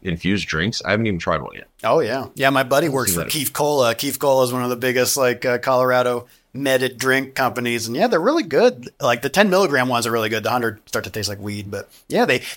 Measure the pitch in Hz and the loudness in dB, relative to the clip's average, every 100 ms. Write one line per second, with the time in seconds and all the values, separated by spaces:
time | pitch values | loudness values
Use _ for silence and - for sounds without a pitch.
0 | 95 82 87 98 82 78 95 110 - 104 | -6 -4 -2 -2 -2 -4 -4 -4 -2 -2
1 | 113 90 87 80 64 50 - _ - 156 | 0 -2 -2 -4 -4 -12 -20 _ -2 0
2 | 120 131 117 - 135 139 127 135 160 135 | 0 -4 -8 -2 2 2 2 2 2 0
3 | 113 85 80 156 143 - 147 147 120 117 | -2 -2 -4 -4 -4 -2 0 2 2 0
4 | 143 131 147 131 127 127 123 123 127 123 | -4 -2 2 4 2 0 -2 -2 0 2
5 | 123 - 127 120 131 123 127 127 127 127 | 2 2 2 2 0 0 2 2 4 4
6 | 123 123 120 _ _ 123 139 131 127 120 | 2 0 -6 _ _ -6 0 2 0 -2
7 | 131 131 135 - 127 113 120 120 107 123 | 0 2 0 -2 -2 -2 -2 -2 -4 0
8 | 233 196 185 330 202 139 240 247 127 - | 2 2 2 0 0 2 4 2 -8 -4
9 | 135 120 139 175 208 185 190 139 127 120 | 0 0 0 2 4 4 4 2 2 0
10 | 113 117 110 110 107 123 117 104 - 113 | 0 0 0 -2 -2 0 0 -4 -6 -6
11 | 104 110 104 101 104 104 101 101 - - | -6 -6 -6 -6 -8 -8 -8 -10 -12 -18
12 | - 143 147 123 - | -4 0 2 0 -2